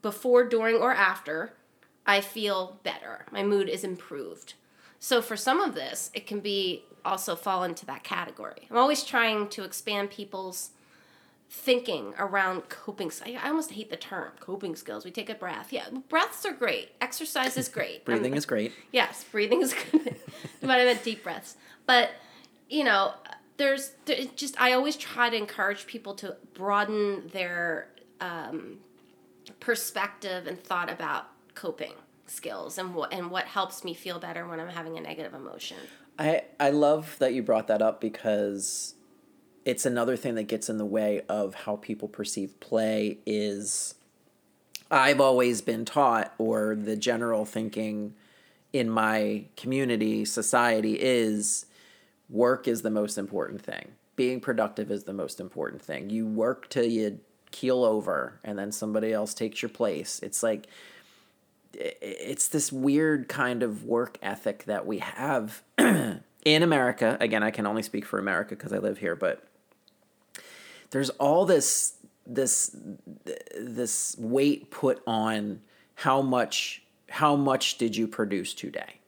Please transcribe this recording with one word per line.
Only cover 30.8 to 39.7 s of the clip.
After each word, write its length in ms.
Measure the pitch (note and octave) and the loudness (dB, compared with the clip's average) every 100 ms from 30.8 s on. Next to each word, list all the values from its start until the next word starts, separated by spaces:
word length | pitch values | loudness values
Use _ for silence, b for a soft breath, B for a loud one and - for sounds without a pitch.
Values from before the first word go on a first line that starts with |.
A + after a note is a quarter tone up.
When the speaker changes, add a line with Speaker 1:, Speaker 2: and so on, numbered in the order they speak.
| E3+ | -2
Speaker 1:
about 360 | E3+ D#3+ D3 - _ _ | -4 -4 -4 -6 _ _
coping 380 | - F3+ D#3 - - - _ - | -10 -8 -6 -10 -12 -20 _ -16
skills 520 | - - G2 D#2+ - | -12 -10 -10 -8 -8
and 160 | F#3 | -6
what, 180 | F3 C#3+ | -4 -4
and 180 | F#3+ F3 | -6 -4
what 140 | F3+ | -4
helps 400 | - G3+ F#3+ - | -2 -2 -4 -6
me 80 | F3+ | -10
feel 240 | E3+ F#3 F3 | -10 -8 -8
better 280 | F3 E3+ E3+ | -8 -8 -8
when 140 | D#3+ | -8
I'm 80 | E3+ | -8
having 280 | E3+ D#3+ E3 | -8 -8 -10
a 40 | |
negative 340 | D#3 D#3+ D#3 | -10 -10 -10
emotion. 420 | D3+ - - - - - B B - | -12 -14 -12 -12 -14 -18 B B -2
Speaker 2:
I, 240 | D#3 D#3+ - - | 2 2 0 2
I 100 | C#3+ | 4
love 460 | D3 D3 D#3 D#3 - | 6 6 4 0 0
that 160 | C3 | 2
you 80 | B2+ | 2
brought 240 | G#2+ A2 A2 | 2 2 4
that 140 | G#2+ | 4
up 180 | A2 - | 4 2
because 960 | A2+ - A2 G#2 G#2 G2+ G2 - - - _ _ _ _ _ _ | -4 -2 0 2 0 -2 -4 -4 -8 -12 _ _ _ _ _ _
it's 200 | - | -2